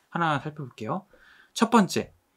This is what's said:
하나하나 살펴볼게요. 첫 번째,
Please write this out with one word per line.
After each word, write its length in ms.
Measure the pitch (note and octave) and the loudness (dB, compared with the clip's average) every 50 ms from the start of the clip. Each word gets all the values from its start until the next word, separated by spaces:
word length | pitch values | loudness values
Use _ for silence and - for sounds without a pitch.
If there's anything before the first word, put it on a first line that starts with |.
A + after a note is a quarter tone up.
| _ _ | _ _
하나하나 280 | - F3 E3+ D#3+ D3 B2+ | -4 -2 0 0 0 -2
살펴볼게요. 640 | - D3+ D3+ D#3 C#3 A#2+ - - G#2+ A#2 E3 G3 - _ - - - - - - - _ - | -4 -8 -10 -10 -12 -14 -12 -10 -6 -6 -6 -6 -8 _ -20 -20 -20 -20 -20 -20 -20 _ -4
첫 160 | - A3+ A3 | -2 2 4
번째, 420 | A#3+ A3+ F#3 - - A#2 - - - _ _ _ _ | 6 4 4 4 0 -4 -4 -6 -10 _ _ _ _